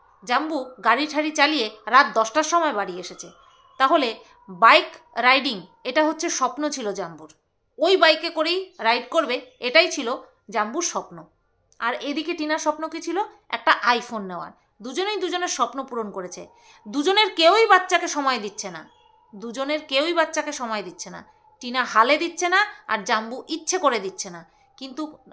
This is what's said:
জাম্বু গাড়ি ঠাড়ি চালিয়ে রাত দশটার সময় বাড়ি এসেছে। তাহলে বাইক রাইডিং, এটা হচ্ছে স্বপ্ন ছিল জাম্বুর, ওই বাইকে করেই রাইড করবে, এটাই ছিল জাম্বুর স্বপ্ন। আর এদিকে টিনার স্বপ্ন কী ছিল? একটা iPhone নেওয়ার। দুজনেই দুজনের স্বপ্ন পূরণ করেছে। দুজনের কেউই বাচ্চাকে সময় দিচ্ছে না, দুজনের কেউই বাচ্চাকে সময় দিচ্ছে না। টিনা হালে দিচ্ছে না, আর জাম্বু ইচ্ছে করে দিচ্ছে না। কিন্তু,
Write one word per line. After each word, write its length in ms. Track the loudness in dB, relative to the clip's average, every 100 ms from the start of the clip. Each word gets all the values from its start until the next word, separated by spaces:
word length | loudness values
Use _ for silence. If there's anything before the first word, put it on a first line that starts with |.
| _ _ -2
জাম্বু 400 | -2 0 -4 -6 -2
গাড়ি 240 | 2 2 2
ঠাড়ি 240 | -2 -2
চালিয়ে 460 | 2 2 2 -4 -6 2
রাত 220 | 4 4
দশটার 300 | 2 0 0
সময় 300 | 2 2 2
বাড়ি 260 | -2 -4 -8
এসেছে। 320 | -12 -14 -18 -20 _ _ _ 0
তাহলে 420 | 4 4 2 -4 -12 _ -18
বাইক 360 | 4 8 8 4 -8 _ 0
রাইডিং, 500 | 4 4 2 -6 -10 _
এটা 200 | -2 2
হচ্ছে 260 | 2 0 -4
স্বপ্ন 400 | -2 -4 -2 -6
ছিল 220 | -4 -6
জাম্বুর, 420 | -6 -8 -12 -20 _ _ _ _ 0
ওই 200 | 4 6
বাইকে 320 | 6 4 0
করেই 440 | -2 -2 -2 -6 -2
রাইড 300 | 0 0 0
করবে, 420 | -2 -2 -4 -8 _
এটাই 320 | 0 2 2
ছিল 240 | 0 -4 -6 -10 _ -6
জাম্বুর 320 | -4 -2 -2
স্বপ্ন। 440 | -4 -4 -8 -14 -20 _ _ _ _ -8
আর 140 | -4
এদিকে 400 | -4 -6 -6 -6
টিনার 240 | -6 -4 -2
স্বপ্ন 300 | -2 -4 -6
কী 140 | -8
ছিল? 180 | -6 -4 -6 -10 _
একটা 300 | -2 2 2 2
iPhone 320 | 0 -2 -10
নেওয়ার। 320 | -10 -10 -14 -18 _ -16
দুজনেই 360 | -10 -6 -4 -4
দুজনের 300 | -4 -2 -4
স্বপ্ন 360 | -2 -2 -4
পূরণ 280 | -8 -8 -8
করেছে। 360 | -8 -10 -12 -18 _ _ _ -6
দুজনের 480 | -2 2 4 2 4
কেউই 320 | 6 6 6
বাচ্চাকে 400 | 6 4 0 0
সময় 320 | -2 -2 -2
দিচ্ছে 320 | -4 -10 -12
না, 180 | -12 -16 _ _ _ _ -16
দুজনের 500 | -12 -6 -4 -4 -2
কেউই 280 | 0 2
বাচ্চাকে 380 | 2 0 -2 -6
সময় 320 | -6 -6 -6
দিচ্ছে 260 | -8 -12 -14
না। 140 | -16 -20 _ _ -16
টিনা 240 | -6 -2
হালে 340 | 2 4 4 4
দিচ্ছে 320 | 0 -2 0
না, 160 | 2 0 -4 -6
আর 160 | -4
জাম্বু 400 | 0 -2 -2 -10 -8
ইচ্ছে 300 | -8 -4 0
করে 220 | 2 0
দিচ্ছে 300 | -2 -10 -12
না। 160 | -14 -18 _ _ -18
কিন্তু, 400 | -14 -10 -10 -12 -14